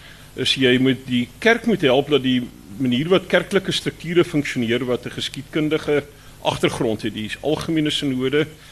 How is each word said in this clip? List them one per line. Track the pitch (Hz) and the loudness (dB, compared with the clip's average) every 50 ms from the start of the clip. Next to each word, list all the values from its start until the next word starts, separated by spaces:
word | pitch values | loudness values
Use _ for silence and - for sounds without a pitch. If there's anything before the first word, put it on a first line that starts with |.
| - - - - - - - | -20 -20 -20 -20 -20 -14 -8
is | - 131 - - | -4 -2 -2 2
jy | 135 131 123 123 127 | 4 4 4 6 6
moet, | 131 131 131 131 - | 4 2 2 0 -2
die | 127 123 123 120 - - - | -2 -2 -2 -2 -4 -6 0
kerk | - 220 233 - - | 2 2 2 2 2
moet | 233 208 - | 0 0 2
help | 147 131 123 135 139 135 | 2 4 4 2 2 2
dat | 147 135 127 | 0 2 2
die | 131 127 123 123 113 - - - - - 101 | 2 0 0 -2 -4 -10 -18 -18 -16 -8 -4
manier | 135 123 123 120 147 170 | -2 0 0 0 2 2
wat | 190 175 185 - | 2 2 2 2
kerklike | - 180 175 - 202 190 185 - | 2 2 2 2 0 -2 0 0
strukture | - - - 147 - - - 160 175 170 170 | -4 -4 -4 -6 -8 -8 -8 0 2 2 2
funksioneer, | - - 151 139 - - 127 120 110 117 123 135 | 4 0 -2 -2 -2 -2 -2 0 0 0 0 0
wat | 123 123 117 - | -2 -2 -2 -4
'n | 123 | -8
geskiedkundige | - - - - - 143 135 - - 160 151 151 156 156 - - 147 143 143 - - - - - - - | -8 -8 -8 -8 -8 -10 -12 -6 -4 -2 0 0 0 -2 0 0 0 0 0 -4 -10 -20 -20 -20 -18 -2
agtergrond | - 156 151 - - - - - 143 117 107 98 | -2 -2 0 2 0 0 0 0 0 -2 -2 -2
het. | - 110 104 | -4 -6 -6
Die | 110 107 101 - - | -6 -8 -8 -8 -6
algemene | - 139 156 151 - - 165 156 151 147 | -2 -2 -2 -2 -2 -2 -2 0 0 0
sinode | 143 - 151 143 131 127 127 131 143 147 156 156 156 - - - | -2 -2 -2 -2 -2 -2 -2 0 0 0 0 -2 -6 -14 -20 -20